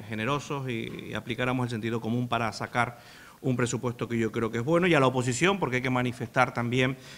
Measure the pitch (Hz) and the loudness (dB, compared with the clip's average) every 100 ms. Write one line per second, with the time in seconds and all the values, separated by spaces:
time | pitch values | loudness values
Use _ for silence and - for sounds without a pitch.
0 | 104 110 113 143 - 143 131 113 120 - | -8 -4 -2 -2 -4 -6 -4 -6 -6 -10
1 | - 110 - 113 127 127 120 113 110 117 | -8 -8 -6 -2 -2 0 -2 -2 -2 -2
2 | 113 120 123 117 113 104 113 123 120 - | -2 -2 0 0 -2 -4 -4 -2 -2 -4
3 | - - - - 135 127 117 117 120 117 | -18 -20 -20 -6 -2 2 0 0 -4 -4
4 | 110 117 110 117 113 117 123 170 180 147 | -2 0 0 0 -2 0 2 4 6 6
5 | 131 127 123 120 170 196 139 127 127 127 | 6 4 0 2 2 2 0 0 0 0
6 | 123 117 113 135 123 123 120 127 127 131 | 0 -2 -2 2 2 2 0 2 2 0
7 | - | -10